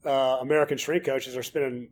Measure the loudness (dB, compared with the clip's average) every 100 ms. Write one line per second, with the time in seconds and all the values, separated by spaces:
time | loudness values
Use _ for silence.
0 | 0 2 4 2 2 2 2 0 -2 -2
1 | 0 -2 -4 -8 -6 -2 -2 -4 -10